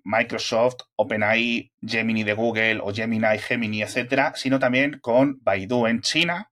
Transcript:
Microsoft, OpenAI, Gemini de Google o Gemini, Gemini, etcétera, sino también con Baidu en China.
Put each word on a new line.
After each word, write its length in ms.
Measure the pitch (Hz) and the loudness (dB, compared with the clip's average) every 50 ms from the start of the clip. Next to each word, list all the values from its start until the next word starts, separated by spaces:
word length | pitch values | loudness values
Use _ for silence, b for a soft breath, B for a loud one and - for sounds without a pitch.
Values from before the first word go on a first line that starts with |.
| _ | _
Microsoft, 760 | 98 107 113 117 113 113 110 - - - 110 120 127 - - - _ _ | -2 0 0 0 0 -2 -6 -4 -2 2 2 2 2 0 -2 -16 _ _
OpenAI, 720 | - 107 95 110 107 104 104 110 113 117 120 117 117 - - _ _ - | -4 -2 -2 0 0 2 2 2 2 2 0 -2 -4 -4 -8 _ _ -10
Gemini 420 | 110 113 113 113 113 113 110 107 | -4 -2 -2 0 0 0 0 0
de 80 | 104 104 | 0 0
Google 480 | 107 117 120 110 110 110 113 110 107 | 0 0 0 0 2 2 2 0 0
o 140 | - 104 101 | -2 -4 -4
Gemini, 440 | 110 110 113 113 110 110 110 110 104 | -4 -2 -2 -2 0 2 2 2 0
Gemini, 440 | - - 127 117 113 107 107 107 107 | 0 -4 -4 -2 -2 -4 -2 -4 -4
etcétera, 500 | 101 - 127 120 123 139 135 135 151 131 | -4 -4 -4 -2 0 0 0 0 0 -2
sino 220 | - - 131 131 135 | -4 -2 0 0 2
también 400 | 135 127 123 127 139 143 147 - _ | 2 2 2 2 2 0 -2 -6 _
con 360 | 123 113 123 135 143 135 135 _ | 2 4 4 4 4 0 -2 _
Baidu 440 | - 98 101 95 98 123 123 117 | 0 0 0 -2 -2 0 0 2
en 140 | 113 117 113 | 2 0 -2
China. 500 | 113 - - 156 170 170 175 180 208 - | -2 -2 0 2 0 0 -2 -6 -8 -14